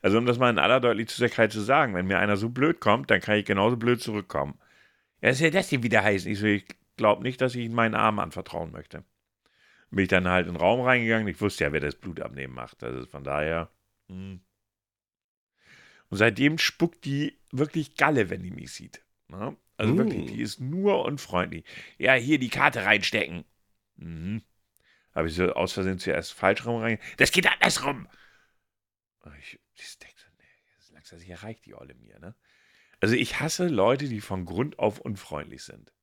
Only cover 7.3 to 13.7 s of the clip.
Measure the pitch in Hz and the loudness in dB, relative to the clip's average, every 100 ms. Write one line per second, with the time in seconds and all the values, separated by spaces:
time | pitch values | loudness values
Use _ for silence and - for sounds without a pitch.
7.3 | 127 127 123 113 117 113 110 107 104 87 | -2 -2 -2 -4 0 2 4 2 2 -4
8.3 | - - 82 82 78 76 78 - _ _ | -6 -8 -8 -8 -12 -14 -18 -18 _ _
9.3 | _ _ _ _ _ _ 98 92 92 90 | _ _ _ _ _ _ 0 2 2 4
10.3 | 90 87 85 87 123 127 123 113 113 104 | 2 0 2 2 4 4 2 2 0 -2
11.3 | - 104 - 73 73 73 - 98 80 57 | -2 -4 0 0 0 -4 -6 -12 -10 -10
12.3 | 69 65 62 60 _ 58 64 64 71 67 | -10 -12 -12 -14 _ -10 -10 -12 -12 -6
13.3 | 71 76 82 85 | -2 -2 -2 -6